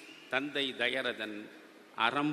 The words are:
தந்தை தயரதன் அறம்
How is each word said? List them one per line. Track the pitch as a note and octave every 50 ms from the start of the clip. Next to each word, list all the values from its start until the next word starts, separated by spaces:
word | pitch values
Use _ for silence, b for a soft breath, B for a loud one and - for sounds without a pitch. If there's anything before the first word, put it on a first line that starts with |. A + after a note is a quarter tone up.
| - - - - - -
தந்தை | B2+ C3 C#3 D3 C#3+ C#3+ C#3 C3 A#2+ A2+
தயரதன் | A#2+ B2 A#2+ C3+ B2+ B2 A2+ G#2 A2 G#2+ G#2 G#2 G#2+ - - - - - - - - - - - A2
அறம் | A#2 B2+ C#3+ D3 D3+